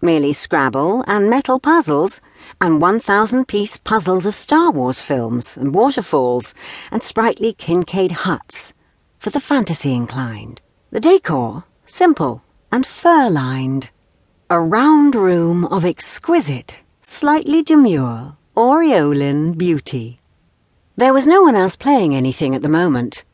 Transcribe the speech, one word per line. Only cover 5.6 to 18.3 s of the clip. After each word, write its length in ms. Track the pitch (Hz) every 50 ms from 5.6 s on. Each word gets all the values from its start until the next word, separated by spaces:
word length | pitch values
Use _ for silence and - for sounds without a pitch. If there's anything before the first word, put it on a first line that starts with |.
| 127 139 139
waterfalls 800 | 190 226 277 269 247 202 - - 143 127 123 123 123 117 - - - - - - - - -
and 100 | - 220
sprightly 520 | - - - - 220 233 - - - 226 202
Kincaid 580 | - - - 170 180 175 - - 190 190 180 175 - - 185
huts 460 | 165 - - - - - - - - _ _ _ _ _ _ _ _ _
for 120 | - -
the 180 | - 285 - -
fantasy 420 | 285 277 208 - 165 - - 143 127
inclined. 680 | 120 120 113 120 131 131 120 110 104 107 110 - - _ _ _ _ _ _
The 80 | - 214
decor, 640 | 220 320 381 381 - - 160 139 - 113 110 151 - _ _ _ _
simple 580 | - - - 359 359 302 - 165 131 110 123 - _ _ _ _ -
and 160 | - 247 262
fur-lined. 1040 | - - - - 339 339 320 269 226 175 147 131 127 131 131 131 131 135 135 131 - _ _ _ _ _ _ _ _ _ _ _ -
A 140 | 175 170
round 540 | 170 165 190 220 262 302 311 302 294 285 254
room 500 | 226 196 185 180 170 170 170 170 175 175
of 180 | - 226 196 165
exquisite, 920 | 180 160 - - - - - - - 339 339 214 143 139 120 - - - - _ _ _ _
slightly 600 | - - - - - 285 302 311 - - 294 330 311
demure, 720 | - 320 302 277 226 170 143 131 123 117 113 120 143